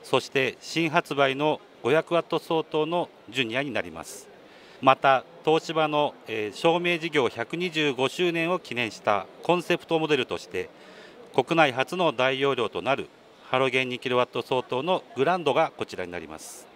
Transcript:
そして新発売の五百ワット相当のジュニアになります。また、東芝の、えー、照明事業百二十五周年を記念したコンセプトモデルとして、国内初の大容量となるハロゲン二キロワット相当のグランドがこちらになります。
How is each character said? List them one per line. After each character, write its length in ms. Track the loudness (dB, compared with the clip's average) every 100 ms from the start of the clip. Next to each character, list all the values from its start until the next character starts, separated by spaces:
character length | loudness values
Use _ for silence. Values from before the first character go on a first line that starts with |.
そ 160 | 2 0
し 100 | 2
て 280 | 0 0 -4
新 280 | -6 -2 0
発 260 | 0 0 2
売 200 | 2 2
の 240 | 0 -2 -8 -4
五 80 | 2
百 220 | 2 2
ワ 100 | -2
ッ 20 | 0
ト 140 | -4
相 240 | 0 -2
当 220 | 0 -2 0
の 240 | -2 -4 -10 -8
ジ 120 | -4
ュ 20 | -2
ニ 120 | -2
ア 60 |
に 80 | -2
な 100 | -4
り 100 | -6
ま 120 | -12
す。 240 | -14 -16 -18 -20 -20 -20 -20 0
ま 140 | 2 4
た、 280 | 4 2 0 -4
東 200 | 2 2
芝 240 | 0 -2 0
の、 260 | 2 0 -4 -8
え 240 | -6 -6
ー、 40 | 0
照 220 | 2 2
明 180 | 0 -2
事 120 | 0
業 200 | 2 2
百 260 | 0 -6 -4
二 160 | -2
十 220 | 0 0
五 140 | 2 0
周 220 | 2 0
年 200 | 0 -2
を 80 | -2
記 140 | -4 -4
念 160 | -4
し 80 | -2
た 260 | 0 0 -2 -6
コ 120 | 0 0
ン 80 |
セ 140 | 0 -4
プ 80 | 0
ト 140 | 0
モ 80 | 2
デ 100 | 0
ル 80 | 0
と 120 | -6
し 120 | -6
て、 200 | -8 -8 -12 -20 -20 -20 -20 -4
国 220 | -2 0 4
内 160 | 4
初 240 | 2 -4 0
の 180 | 0
大 260 | 2 0 2
容 160 | 0 0
量 140 | -2
と 120 | -2
な 140 | -2 -2
る 120 | -4 -16 -20 -20 -4
ハ 100 | 0
ロ 100 | 2
ゲ 140 | 0
ン 60 | -2
二 100 | -6
キ 100 | 0
ロ 80 | 0
ワ 80 | 0
ッ 40 |
ト 120 | -2
相 220 | -2 -2
当 180 | -2 -4
の 220 | -2 -2 -4 -2
グ 100 | 0
ラ 120 | 2
ン 60 |
ド 100 | 2
が 180 | 2 0 -2
こ 80 | -8
ち 100 | -6
ら 100 | -8
に 60 |
な 60 | -8
り 100 | -12
ま 120 | -14
す。 280 | -16 -18 -20